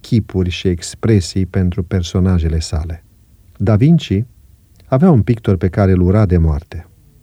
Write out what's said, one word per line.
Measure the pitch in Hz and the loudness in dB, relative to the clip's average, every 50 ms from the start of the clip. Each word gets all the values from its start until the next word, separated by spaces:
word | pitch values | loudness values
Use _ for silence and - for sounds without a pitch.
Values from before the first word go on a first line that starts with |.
chipuri | - - - 113 - - - 95 92 90 | -8 -2 -2 -2 -2 -2 -2 -4 -2 -2
și | 87 - - 95 | -4 -4 -4 -4
expresii | 90 87 - - - - - 110 113 101 87 - - 98 92 | -4 -4 -6 -14 -12 -6 -2 2 2 2 0 -2 -4 -4 -4
pentru | - - 98 92 90 87 - 90 | -4 -2 -2 -2 -2 -2 -4 -6
personajele | - 104 95 85 - - 95 90 95 92 87 80 80 78 80 | -4 -4 -4 -4 -2 -2 0 0 2 0 0 0 -2 -2 -4
sale. | 80 - - 76 78 80 82 82 _ _ _ _ _ _ _ _ _ _ _ | -4 -4 -6 -6 -6 -6 -10 -14 _ _ _ _ _ _ _ _ _ _ _
Da | - 104 101 110 | -4 0 2 2
Vinci | 98 123 151 170 160 - - 95 98 117 - _ _ _ _ _ _ _ _ _ _ - | 4 4 4 4 2 0 0 -4 -4 -4 -6 _ _ _ _ _ _ _ _ _ _ -8
avea | - - 131 156 190 | -2 0 2 4 4
un | 165 117 92 | 4 4 2
pictor | - 120 110 - - 98 | 2 -2 -2 0 -2 0
pe | 87 - 92 | 0 0 -2
care | - - 101 95 95 | 0 2 2 2 4
îl | 90 | 2
ura | 90 90 95 110 110 | 2 2 2 2 2
de | 90 90 | 2 2
moarte. | 87 82 82 76 71 - - - 85 - _ _ _ _ _ _ _ | 2 2 2 0 -2 -6 -10 -16 -16 -16 _ _ _ _ _ _ _